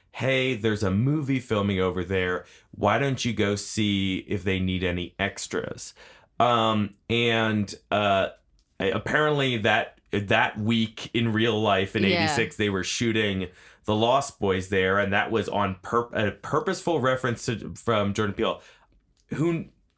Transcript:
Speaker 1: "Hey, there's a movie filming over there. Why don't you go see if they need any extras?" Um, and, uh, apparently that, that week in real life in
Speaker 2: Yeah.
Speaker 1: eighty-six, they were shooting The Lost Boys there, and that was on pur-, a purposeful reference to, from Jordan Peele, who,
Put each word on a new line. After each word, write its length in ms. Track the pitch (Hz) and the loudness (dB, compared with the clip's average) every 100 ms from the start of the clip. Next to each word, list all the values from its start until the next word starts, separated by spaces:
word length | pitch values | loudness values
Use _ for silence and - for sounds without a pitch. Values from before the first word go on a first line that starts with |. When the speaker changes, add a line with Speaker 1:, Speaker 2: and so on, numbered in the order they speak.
| _ | _
Speaker 1:
"Hey, 440 | - 127 131 131 113 | -4 0 0 0 0
there's 280 | 110 104 | 0 0
a 80 | 98 | 2
movie 480 | 98 131 156 135 131 | 2 2 0 0 -2
filming 400 | - 107 101 95 | 0 0 2 2
over 240 | 92 90 | 0 0
there. 420 | 87 95 90 90 - - _ | -2 0 0 -2 -8 -20 _
Why 260 | - 101 113 | -2 2 2
don't 240 | 139 123 123 | 0 -2 -2
you 80 | |
go 220 | 104 101 101 | 0 0 -2
see 600 | - - 104 98 95 92 - | -4 -2 0 0 0 -2 -4
if 160 | 98 | -4
they 160 | 95 95 | -2 0
need 240 | 92 92 | 0 0
any 320 | 90 87 85 - | -2 -2 -6 -4
extras?" 720 | 98 - - 78 - - - - - - _ - | -4 -4 -6 -4 -6 -8 -14 -16 -20 -20 _ 0
Um, 560 | 120 117 110 107 101 - - | 2 4 2 2 -2 -6 -4
and, 640 | 117 117 113 110 107 101 - _ | 0 2 2 2 0 -2 -8 _
uh, 380 | 104 104 98 87 - _ _ _ - | 0 2 2 0 -4 _ _ _ -4
apparently 800 | 95 98 - 143 151 143 135 117 | -2 -2 0 2 2 2 0 0
that, 400 | 107 110 - - _ | 2 2 0 -10 _
that 480 | 101 101 110 127 107 | -4 0 2 2 0
week 500 | 107 113 110 - - | 0 0 0 -6 -6
in 180 | 120 117 | -2 0
real 260 | 110 117 107 | 2 2 2
life 340 | 107 95 98 110 | 2 2 0 2
in 80 | |
Speaker 2:
Yeah. 200 | 98 127 160 | 2 2 2
Speaker 1:
eighty-six, 300 | 139 107 - | 0 -2 -2
they 120 | 104 | 0
were 140 | 95 | 0
shooting 640 | 90 - 117 110 104 95 90 - - - - | -2 -2 0 0 0 -2 -6 -10 -20 -8 -2
The 100 | 107 | 2
Lost 440 | 117 135 - - | 4 2 0 -2
Boys 300 | 101 92 92 | 0 0 0
there, 300 | 95 95 98 | 2 2 2
and 120 | 98 | 2
that 180 | 101 - | 0 0
was 180 | 110 101 | -2 -2
on 260 | 101 98 92 | -2 -2 -4
pur-, 280 | - 120 120 | -2 -2 -2
a 180 | - 104 | -2 -2
purposeful 720 | - - 147 - 185 180 156 | -4 -4 -2 -2 -2 -2 0
reference 440 | 127 131 127 113 - | 0 0 -2 -4 -4
to, 260 | 113 - 90 | -6 -8 -6
from 380 | - 107 101 | 0 0 0
Jordan 220 | 98 104 98 | 0 -2 0
Peele, 260 | 98 - - - _ _ _ _ _ | -2 -2 -10 -20 _ _ _ _ _
who, 360 | 127 170 165 95 _ _ | -4 -2 -2 -8 _ _